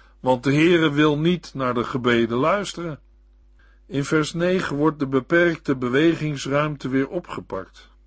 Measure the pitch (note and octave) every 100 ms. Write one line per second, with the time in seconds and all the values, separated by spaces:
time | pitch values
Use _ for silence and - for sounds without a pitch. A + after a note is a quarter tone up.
0 | - _ B2+ B2+ C#3 C#3+ E3 E3+ D#3+ C#3+
1 | D3+ D3 E3 F3 - C3+ C3 B2 A2+ C3+
2 | A#2+ A#2 A#2 A#2+ D3+ G3+ F#3+ - E3+ C#3
3 | _ _ _ _ _ _ _ _ - C#3
4 | C#3+ D#3+ D3+ E3 F3 F#3 - C#3+ D#3 D3
5 | C3+ C3+ B2 E3+ F3 D#3+ - C3 B2 C3
6 | E3 D#3 D3+ C#3 C3+ C#3+ D3+ D3 B2+ C3+
7 | C3+ F3 - - F2+ F#2+ F#2 - - _